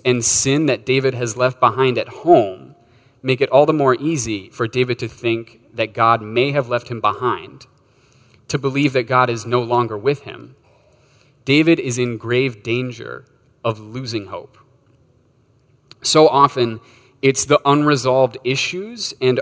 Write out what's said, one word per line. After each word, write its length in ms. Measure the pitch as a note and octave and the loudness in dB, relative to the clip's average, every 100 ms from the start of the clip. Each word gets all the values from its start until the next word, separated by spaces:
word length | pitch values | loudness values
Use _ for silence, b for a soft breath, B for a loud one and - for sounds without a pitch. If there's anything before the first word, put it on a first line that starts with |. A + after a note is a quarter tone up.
and 200 | B2+ B2 | 0 0
sin 420 | A#2 - C3+ C#3+ D#3 | 2 2 2 2 0
that 200 | A#2 - | -2 0
David 280 | C3 C3 | 0 0
has 220 | B2 A#2+ A2 | -2 -6 0
left 240 | B2+ B2+ | -2 2
behind 380 | A#2+ G#2+ C3 A#2 | 0 2 0 0
at 100 | - | -6
home 680 | - D#3+ D3 G2+ F2+ C2 - b b b b | -6 4 4 4 -6 -18 -20 b b b b
make 180 | C3 C3 | -4 0
it 100 | C#3 | 2
all 160 | C3 D3+ | 4 4
the 60 | |
more 220 | D#3 C#3 B2+ | 4 2 2
easy 520 | D3+ D#3+ A#2 G#2 F#2+ | 0 -2 -4 -6 -8
for 180 | - A#2 | -6 -4
David 320 | B2+ B2+ A#2+ | -2 -2 -2
to 80 | A2+ | -6
think 520 | - A#2+ A2+ A2+ - _ | -6 -4 -4 -6 -20 _
that 180 | A#2 A2 | -6 -6
God 300 | G#2 A2+ A#2 | 0 2 2
may 300 | G#2+ A#2 C3+ | 0 -2 0
have 160 | C#3+ A#2+ | 0 -2
left 200 | A#2+ - | -4 -6
him 120 | A#2 | -4
behind, 680 | G#2+ G2+ B2 F#2 D2 C#2 - _ b b b b b b - | -2 -2 -4 -4 -8 -20 -20 _ b b b b b b -8
to 100 | C#3+ | -6
believe 360 | C3+ C3+ C#3+ | -4 -2 0
that 100 | C3 | 0
God 240 | A#2+ B2+ B2 | 0 0 2
is 160 | A#2 | -2
no 160 | A2 B2 | -2 -2
longer 380 | A#2 A#2+ A2+ G#2+ | 0 0 0 -2
with 240 | A#2 D3 | -4 -4
him. 340 | - - A#2+ C3 _ b b b b b b b | -8 -18 -18 -20 _ b b b b b b b
David 340 | - C#3+ D#3+ E3+ | 2 4 4 2
is 200 | C#3 A#2+ | 0 -2
in 180 | B2 A2+ | -2 -4
grave 460 | A2+ B2 C3+ A2 | -2 0 0 -4
danger 640 | A2+ A#2+ B2+ A#2 A1+ B1 - _ _ _ | -6 -4 -4 -10 -14 -16 -18 _ _ _
of 140 | A#2 G#2+ | -6 -6
losing 480 | G#2+ A#2+ C3 A2 F#2+ | -8 -12 -8 -8 -8
hope. 300 | F2+ - _ _ _ _ _ _ _ _ _ _ _ _ _ _ - | -14 -16 _ _ _ _ _ _ _ _ _ _ _ _ _ _ -8
So 260 | - D#3 D#3 | 0 4 6
often, 520 | C#3 C#3 C3 A#2+ A2 b b b b | 6 4 2 -2 -4 b b b b
it's 240 | C3+ C3+ | 0 2
the 160 | C#3 D3 C#3+ | 2 2 4
unresolved 680 | C#3+ D3 C#3+ B2+ C3 B2+ - | 2 4 2 2 2 2 0
issues 680 | B2+ C3+ - F3+ G#3 A#3+ F#3+ - | -4 -2 -4 -6 -12 -8 -8 -2
and 180 | C3 B2 | 0 2